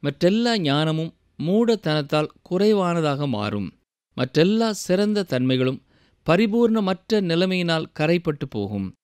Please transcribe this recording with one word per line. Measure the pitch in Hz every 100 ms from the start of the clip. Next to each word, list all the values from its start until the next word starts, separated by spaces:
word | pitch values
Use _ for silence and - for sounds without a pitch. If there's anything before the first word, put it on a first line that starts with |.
மற்றெல்லா | 143 139 175 214 240 226
ஞானமும் | 156 139 160 156 165 - _ _
மூடத்தனத்தால் | 147 202 233 226 - 151 143 151 151 _ -
குறைவானதாக | 180 208 208 180 170 156 139 143
மாறும். | 107 104 104 92 - _ _ _ -
மற்றெல்லா | 131 - 170 220 226
சிறந்த | 202 - 185 208 208
தன்மைகளும் | 190 127 127 131 127 135 _ _ _ _ -
பரிபூர்ணமற்ற | 170 226 226 233 220 190 185 _ 214
நிலைமையினால் | 185 165 185 185 175 165 156
கரைப்பட்டு | - 156 175 170 147 135
போகும். | 110 98 101 95 -